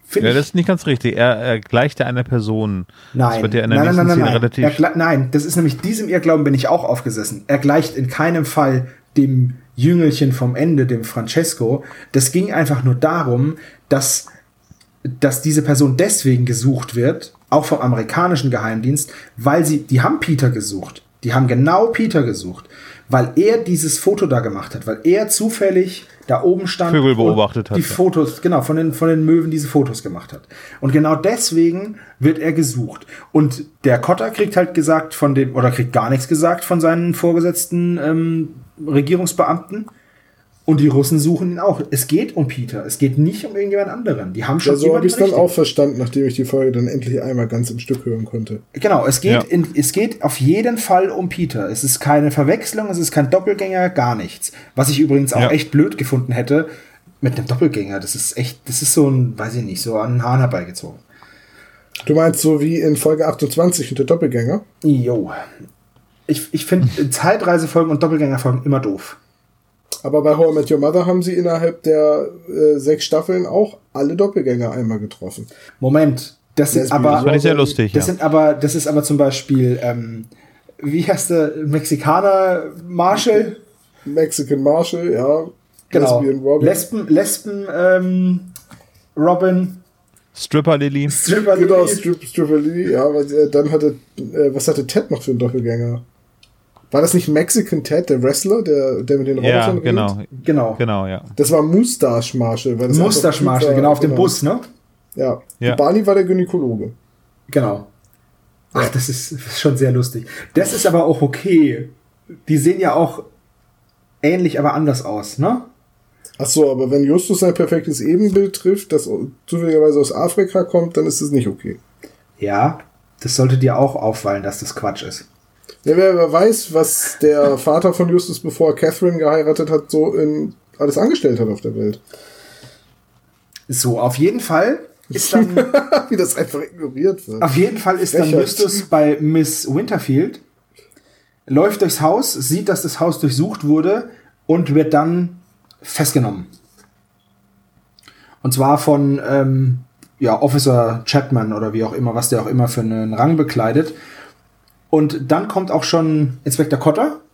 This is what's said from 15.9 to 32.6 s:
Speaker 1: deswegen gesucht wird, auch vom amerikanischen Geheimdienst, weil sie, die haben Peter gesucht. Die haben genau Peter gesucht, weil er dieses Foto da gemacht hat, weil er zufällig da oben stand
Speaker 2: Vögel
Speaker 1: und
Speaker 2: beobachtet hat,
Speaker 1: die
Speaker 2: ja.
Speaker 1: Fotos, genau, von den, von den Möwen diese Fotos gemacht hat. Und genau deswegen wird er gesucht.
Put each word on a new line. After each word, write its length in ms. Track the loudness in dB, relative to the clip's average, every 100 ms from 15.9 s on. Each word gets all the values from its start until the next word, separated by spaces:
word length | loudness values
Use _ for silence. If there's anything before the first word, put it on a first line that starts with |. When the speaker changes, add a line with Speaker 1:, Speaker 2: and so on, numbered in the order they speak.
| 2
Speaker 1:
deswegen 480 | 0 2 2 2 2
gesucht 500 | 0 0 0 -4 -2
wird, 380 | -2 -2 -10 _ _
auch 160 | 0 2
vom 140 | -2
amerikanischen 720 | 0 -2 -2 -2 0 0 0
Geheimdienst, 600 | -2 -4 -4 -2 -2 -4 -14 -20 -4
weil 280 | 0 2 2
sie, 140 | -2
die 180 | 0 0
haben 180 | 2 -2
Peter 300 | -2 0 0
gesucht. 540 | -2 -6 -10 -12 -18 _ _
Die 100 | -4
haben 140 | 0 2
genau 400 | 2 2 4 2
Peter 360 | 0 0 0
gesucht, 420 | 0 -4 -10 -14 -20 -20 -20 -20 _
weil 220 | 0 0 2
er 220 | 2 2
dieses 400 | 0 -2 -2 -2
Foto 260 | 0 0 0
da 140 | 0
gemacht 340 | -2 -8 -12 -10
hat, 120 | -8
weil 120 | -2
er 240 | 2 2 0
zufällig 800 | -2 -2 0 0 2 0 -6 -18 -20 -4
da 160 | 0
oben 240 | 2 0 -2
stand 240 | -4 0
Speaker 2:
Vögel 200 | 2 4
Speaker 1:
und 60 | 4
Speaker 2:
beobachtet 540 | 2 2 0 -2 -4
hat, 60 | -4
Speaker 1:
die 40 |
Speaker 2:
ja. 60 | -2
Speaker 1:
Fotos, 540 | 0 0 2 -2 -2
genau, 200 | -2 0
von 160 | 0 -2
den, 160 | -2
von 160 | 0 0
den 160 | 2 4
Möwen 240 | 2 2
diese 160 | -4 -2
Fotos 340 | 0 0 -4
gemacht 280 | -10 -14 -16
hat. 100 | -20 _ -20 -20 -6
Und 140 | 0
genau 220 | 2 2 2
deswegen 840 | 0 -2 -2 2 2 0 -8 -14 -20 _
wird 200 | 0 0
er 140 | -2
gesucht. 520 | -2